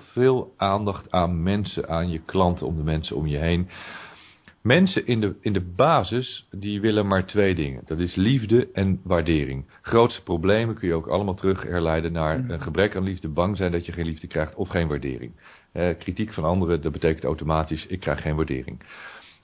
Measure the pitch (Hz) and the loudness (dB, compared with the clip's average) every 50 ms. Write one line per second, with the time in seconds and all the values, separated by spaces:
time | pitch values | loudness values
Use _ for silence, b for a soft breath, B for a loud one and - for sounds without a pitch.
0 | - - - 120 127 131 131 123 - - - - 98 98 98 101 104 101 92 - | -6 -6 0 2 4 4 4 2 0 -4 -4 -2 0 0 2 0 0 -2 -4 -4
1 | - - - 90 85 87 90 82 82 92 101 104 98 - - - - - 80 82 | -4 -2 0 2 2 2 2 0 0 0 0 0 -2 -4 -4 -6 -4 -2 -2 -2
2 | 87 90 82 78 - - - 95 92 87 85 - - 64 85 78 76 80 78 78 | -2 -2 -4 -6 -6 -2 2 2 4 4 2 0 -2 -4 -4 -2 0 0 0 -2
3 | 78 - 104 71 78 76 71 71 80 82 87 87 90 92 B B B B B B | -2 -4 -4 -2 -2 0 0 0 2 2 2 2 0 -2 B B B B B B
4 | B B B B B B B B B B B B - 110 131 175 196 185 - - | B B B B B B B B B B B B 2 4 6 6 6 4 2 0
5 | - - 123 113 107 98 - - - 110 101 98 90 90 87 92 131 160 165 135 | 0 0 0 2 0 0 -2 -2 -2 -2 0 0 -2 -2 2 4 4 4 4 4
6 | 98 92 110 127 127 - - - - _ - 98 101 104 104 101 101 110 104 107 | 2 0 -2 -4 -4 -6 -10 -14 -16 _ -12 -10 -6 -4 -2 0 2 2 4 4
7 | 101 98 98 95 - - - 104 101 95 90 82 76 69 67 62 - - 80 80 | 4 4 2 2 2 0 2 2 4 4 2 2 0 -4 -4 -8 -8 -6 -2 -2
8 | 87 82 - 92 95 117 139 131 110 98 113 123 123 - - 98 98 98 90 92 | -2 0 0 2 2 4 4 2 2 4 4 4 4 2 0 0 0 2 0 0
9 | - 92 92 85 80 82 80 76 69 65 67 67 69 - b b b - - 117 | 0 0 2 2 2 2 2 2 0 -2 -4 -6 -8 -12 b b b 2 4 4
10 | 117 117 - - - - 90 82 80 95 104 110 117 113 107 - - 87 82 80 | 4 4 2 -4 -4 -4 -2 0 2 4 4 4 2 0 -2 -2 -2 0 0 0
11 | 78 - - 92 104 95 90 - - 95 95 - - - 87 87 82 80 80 82 | 0 0 0 0 0 -2 -2 0 0 0 0 0 -2 -4 -2 0 0 2 0 0
12 | 82 82 82 82 78 78 78 - 127 - 87 80 - 87 80 87 101 107 - 95 | 0 -2 -2 -2 0 0 0 -2 -2 -4 -6 -6 -6 -2 2 2 2 2 2 0
13 | 95 95 95 85 - 80 73 82 87 98 104 92 95 87 85 85 85 - 87 87 | -2 -2 -2 -4 -6 -4 0 0 0 0 0 0 0 0 0 -2 -4 -6 -6 -6
14 | 82 82 80 - - 82 - 80 78 - - - 98 90 - 90 85 78 73 69 | -4 -4 -6 -8 -8 -6 -4 -2 -4 -4 -4 -6 -6 -2 0 0 0 0 -2 -2
15 | 69 69 64 58 62 58 - - b b b b b b b 82 87 87 82 - | -4 -6 -6 -8 -10 -12 -16 -18 b b b b b b b -2 0 0 0 -2
16 | - - 90 - 107 - - - 78 80 90 95 90 82 87 80 73 82 73 78 | -4 -6 -4 -4 -4 -6 -4 -2 0 0 2 2 2 2 0 0 0 -2 -2 0
17 | - 80 78 - - 67 80 76 76 76 80 78 78 - 80 76 - - 92 92 | 0 0 0 0 -2 -4 -4 -2 -2 0 0 0 0 -2 -4 -8 -6 -8 -10 -6
18 | - - 76 - - 78 76 78 78 69 67 64 62 - - - B B B B | -4 -4 -4 -2 -2 -2 -2 -2 -2 -2 -4 -6 -6 -8 -12 -14 B B B B
19 | B B B B B B B B | B B B B B B B B